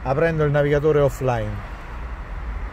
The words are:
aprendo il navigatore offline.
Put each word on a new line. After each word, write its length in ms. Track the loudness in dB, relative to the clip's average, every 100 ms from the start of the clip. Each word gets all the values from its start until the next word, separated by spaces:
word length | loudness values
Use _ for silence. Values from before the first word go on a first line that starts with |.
aprendo 420 | -2 2 2 2
il 60 | 2
navigatore 500 | 2 4 4 4 4
offline. 500 | 4 2 0 0 -2 -6 -10 -12 -12 -10 -10 -10 -10 -8 -6 -6 -8